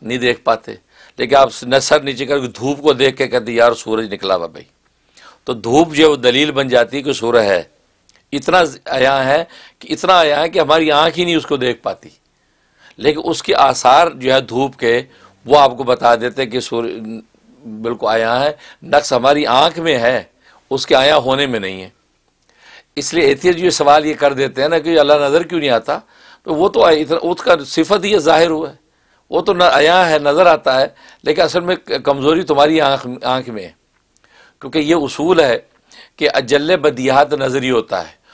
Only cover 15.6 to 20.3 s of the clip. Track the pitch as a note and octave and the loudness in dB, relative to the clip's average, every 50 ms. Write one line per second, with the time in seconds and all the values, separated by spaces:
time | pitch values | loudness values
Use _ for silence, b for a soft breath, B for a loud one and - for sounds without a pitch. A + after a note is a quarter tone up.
15.6 | C#3 C3 B2 A#2+ C3+ A#2+ B2 B2 - A#2+ A#2 A2+ A2+ B2 G#2+ C3 C3+ A2+ A2+ B2 | 4 4 2 -2 -2 -2 -2 2 2 2 2 2 0 -4 -4 -6 -6 -4 -6 -6
16.6 | A#2+ - C3 A#2 A#2 A2+ F2 A2+ A2 G#2+ A2+ A2 - _ _ _ _ _ _ _ | -6 -4 -6 -6 -6 -6 -8 -10 -12 -14 -14 -16 -18 _ _ _ _ _ _ _
17.6 | D3 A#2 G#2+ G#2+ A2+ A#2 E3 - B2+ G#2+ A2+ A2+ A2+ A2+ A#2+ B2+ C#3 D3+ D3 B | _ -18 -16 -10 -8 -8 -6 -4 -2 0 0 0 0 0 0 0 -2 -2 -4 B
18.6 | B B B B - - C#3+ - - - C3+ A#2+ A#2+ C3+ D3 D3 D3 A2+ A#2+ C3 | B B B B -6 0 0 0 0 0 -2 0 2 2 2 2 0 2 2 2
19.6 | D3 E3+ D#3+ E3+ E3 E3 C#3+ B2 A#2 A#2+ B2+ A2 F2+ - | 2 2 0 -4 -4 -2 -2 0 0 0 0 -2 -6 -10